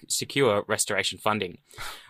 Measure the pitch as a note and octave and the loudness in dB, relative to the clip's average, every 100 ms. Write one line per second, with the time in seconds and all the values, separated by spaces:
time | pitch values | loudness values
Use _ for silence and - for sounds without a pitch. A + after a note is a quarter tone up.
0 | - - C3+ C#3+ C3 G2+ - G#2 - G2 | -4 -4 -2 2 4 4 2 0 0 0
1 | G2 A#2+ G#2+ G#2+ F#2 - _ - - - | -2 0 0 0 -2 -10 _ -12 -12 -12